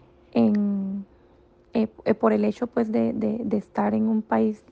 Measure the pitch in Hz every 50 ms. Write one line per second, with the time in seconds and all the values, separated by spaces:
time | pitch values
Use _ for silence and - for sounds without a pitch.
0 | - - _ _ _ - - - 233 - 104 104 104 101 202 98 196 - 196 -
1 | 196 _ - _ _ _ _ _ _ _ _ _ _ _ - 233 220 - - -
2 | - - 220 - - 220 214 208 208 214 208 - 247 233 - 240 233 220 220 233
3 | 226 226 - 220 220 214 214 233 226 214 220 208 - - - - 208 208 208 220
4 | 220 220 226 214 208 - 226 220 226 220 214 - - -